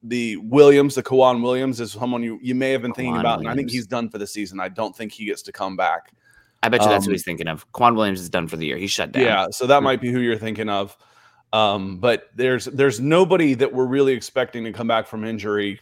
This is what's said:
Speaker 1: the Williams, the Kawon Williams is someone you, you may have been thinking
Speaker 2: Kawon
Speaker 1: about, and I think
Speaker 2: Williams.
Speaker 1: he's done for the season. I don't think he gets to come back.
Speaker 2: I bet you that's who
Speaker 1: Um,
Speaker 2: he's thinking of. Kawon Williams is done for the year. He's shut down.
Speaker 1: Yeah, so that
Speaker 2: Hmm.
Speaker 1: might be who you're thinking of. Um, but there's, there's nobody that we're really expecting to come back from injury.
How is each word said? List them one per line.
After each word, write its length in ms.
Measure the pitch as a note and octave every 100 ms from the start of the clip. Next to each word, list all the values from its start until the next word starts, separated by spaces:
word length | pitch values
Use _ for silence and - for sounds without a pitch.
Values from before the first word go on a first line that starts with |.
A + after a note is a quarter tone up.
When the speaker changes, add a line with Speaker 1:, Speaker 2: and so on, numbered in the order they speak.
Speaker 1:
the 340 | A#2 B2 A#2 G2+
Williams, 560 | A2 C3+ C#3+ C#3+ C#3+
the 80 | C3
Kawon 400 | - C3 B2+ B2
Williams 380 | A#2+ B2+ C3+ A#2
is 120 | A2+
someone 300 | G2+ B2 A#2+
you, 160 | A#2 A2+
you 120 | B2
may 160 | B2+ C3
have 100 | C3+
been 100 | B2
thinking 220 | A#2+ B2+
Speaker 2:
Kawon 60 | F2
Speaker 1:
about, 180 | A#2 A2+
and 80 | A2+
I 40 |
think 140 | B2 B2+
Speaker 2:
Williams. 60 |
Speaker 1:
he's 140 | B2 G#2
done 220 | B2 A2+
for 100 | A2
the 80 | G2+
season. 340 | G#2+ G2 F#2+
I 80 | F#2
don't 260 | F#2+ A2 -
think 160 | A2
he 120 | -
gets 180 | G#2+ -
to 100 | -
come 240 | - F#2+ F#2+
back. 360 | F2+ D#2 - _ _ _ _ _
Speaker 2:
I 60 | A2+
bet 140 | A#2+
you 60 | G#2+
that's 160 | G2+
who 60 | G2
Speaker 1:
Um, 40 |
Speaker 2:
he's 100 | G2
thinking 220 | - E2 E2
of. 220 | D#2+ -
Kawon 220 | - A#2+ A2+
Williams 240 | G#2 F#2
is 80 | F2
done 200 | F2+ E2+
for 80 | D#2+
the 100 | D#2
year. 100 | C2+
He's 140 | G2
shut 220 | - D#2+
down. 100 | -
Speaker 1:
Yeah, 240 | B2 G2+ F#2
so 160 | - B2+
that 120 | C#3+
Speaker 2:
Hmm. 60 |
Speaker 1:
might 160 | C3+ B2+
be 100 | B2
who 100 | B2
you're 160 | A#2+ A2
thinking 300 | A2+ G#2+ A2
of. 280 | G2+ G2+ - _ _ _ _ _
Um, 460 | A2 G#2+ G2+ F#2+ F#2
but 260 | A#2 A2+ -
there's, 320 | - B2+ B2+ B2
there's 340 | C3+ C#3 A2
nobody 540 | C3+ E3 F#3 F#3 D3+
that 180 | B2+ C3
we're 140 | B2+ B2+
really 260 | C3+ C3+
expecting 520 | B2+ - C3 B2 A#2+
to 80 | A2+
come 140 | G#2 A#2
back 180 | A2+ G#2+
from 180 | A2
injury. 560 | A2 A2+ G2+ G#2 G2+ G2+